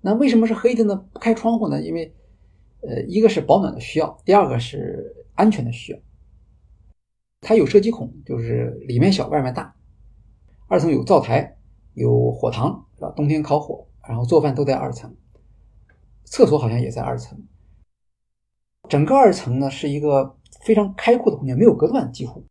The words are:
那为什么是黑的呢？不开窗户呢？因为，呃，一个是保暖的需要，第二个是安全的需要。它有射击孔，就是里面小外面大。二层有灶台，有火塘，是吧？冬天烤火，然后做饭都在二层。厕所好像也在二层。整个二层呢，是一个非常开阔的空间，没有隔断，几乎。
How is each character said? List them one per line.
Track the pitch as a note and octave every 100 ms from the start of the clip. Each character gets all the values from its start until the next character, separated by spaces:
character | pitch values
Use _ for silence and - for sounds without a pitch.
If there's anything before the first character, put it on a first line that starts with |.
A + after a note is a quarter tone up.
那 | -
为 | A3+ C#4
什 | A#3
么 | A3+
是 |
黑 | A3+ A#3+
的 | A#3+
呢？ | G#3+ F#3+ -
不 | -
开 | A3+
窗 | A3+ A3+ A3+
户 | D#3
呢？ | C#3+
因 | D#3+
为， | E3 E3 - _ _ _ _ _ _
呃， | - A#2+
一 | - F3+
个 | A3
是 | F#3+
保 | D3 F#3
暖 | F#3+
的 | -
需 | - -
要， | - -
第 | -
二 | G3+ D#3+
个 | A#2+
是 | - - F2+ F#2 - - -
安 | - G#3
全 | G#3
的 | A#2+
需 | A#2 -
要。 | - _ _ _ _ _ _ _ _ _ _ _ _ _ _
它 | -
有 | A3+ C3+
射 | G#3
击 | G3
孔， | A#3 - -
就 | - B2
是 | A#2 A#2+ A#2+ A#2+ -
里 | A#2+
面 | E3+
小 | F#3+ -
外 | D3+
面 | C3
大。 | B2+ - _ _ _ - _ _ _ _ _ -
二 | F#3
层 | D#3+
有 | D3
灶 | B2 F3+
台， | - A#2+ D#3 - _ _ _
有 | - A#2+ A#2+ B2
火 | A#2 A#2
塘， | A#2 C#3+ - -
是 | _
吧？ | - -
冬 | D3
天 | D#3
烤 | D3 D3
火， | - - - _ -
然 | A#2
后 |
做 | A#2+ E3+
饭 | D3
都 | C3
在 | C#3 B2+
二 | -
层。 | - - - _ _ _ _ _ _ _ _ _ _
厕 | - - B3
所 | D3
好 | A#2+
像 | A#2
也 | -
在 | B2
二 | - A#2+
层。 | - - - _ _ _ _ _ _ _ _ _ _ _ _ _ -
整 | D3
个 | D3+ C4+
二 | B3
层 | - - B2+
呢， | C3+
是 | C3+ D3+
一 | C#3+
个 | D3 C#3 C3+ - _ -
非 | -
常 | G#3+ G3+
开 | F#3+ - B3
阔 | A#3
的 | C3+
空 |
间， | C3+ B2+
没 |
有 | A#3
隔 | - D3+
断， | B3+ C3
几 | -
乎。 | B2 - -